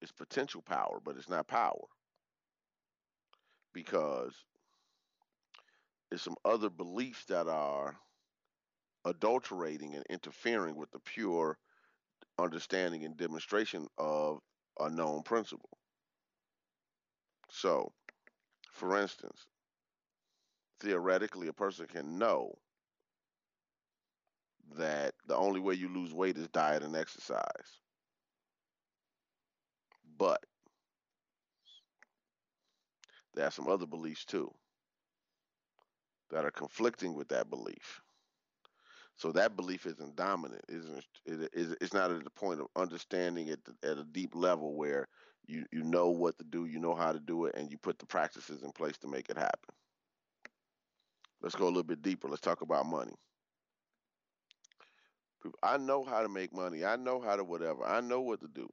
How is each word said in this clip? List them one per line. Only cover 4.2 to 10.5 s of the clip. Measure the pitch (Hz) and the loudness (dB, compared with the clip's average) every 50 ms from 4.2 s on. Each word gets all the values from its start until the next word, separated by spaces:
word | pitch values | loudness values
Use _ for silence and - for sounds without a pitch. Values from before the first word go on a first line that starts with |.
| 62 65 67 - - _ _ _ _ _ _ _ _ _ _ _ _ _ _ _ _ _ _ _ _ _ - - - _ _ _ _ _ _ _ _ _ | -2 -6 -8 -12 -20 _ _ _ _ _ _ _ _ _ _ _ _ _ _ _ _ _ _ _ _ _ -20 -20 -20 _ _ _ _ _ _ _ _ _
it's | 92 87 - | -8 -6 -6
some | 87 85 - - | -6 -4 0 4
other | 95 113 113 107 101 | 4 4 6 4 0
beliefs | 87 82 90 87 90 110 127 135 127 - - | 0 -2 -6 -4 -2 -4 -4 -4 -6 -10 -4
that | - 95 87 82 | 0 2 2 2
are | 82 80 78 73 71 71 71 71 71 71 - - _ _ _ _ _ _ _ _ _ _ _ _ _ _ _ _ _ _ _ - | 2 2 2 2 0 0 0 -2 -2 -6 -10 -16 _ _ _ _ _ _ _ _ _ _ _ _ _ _ _ _ _ _ _ -4
adulterating | 87 90 82 90 107 123 127 - - 101 90 85 78 78 73 76 73 73 | -4 0 2 4 4 4 4 2 -2 -4 -2 -2 -2 -2 -4 -6 -8 -8
and | 71 65 - | -8 -6 -6
interfering | 87 90 - - - - - 117 | -8 -8 -8 -12 -12 -4 0 2